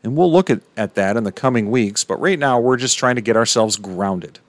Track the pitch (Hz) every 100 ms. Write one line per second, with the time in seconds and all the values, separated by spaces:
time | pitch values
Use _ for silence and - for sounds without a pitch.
0 | 113 139 180 170 185 113 _ - 104 -
1 | 95 110 104 - 131 120 104 123 104 101
2 | - - 175 180 143 123 123 127 127 -
3 | 127 123 110 113 113 120 110 107 98 90
4 | 98 92 85 -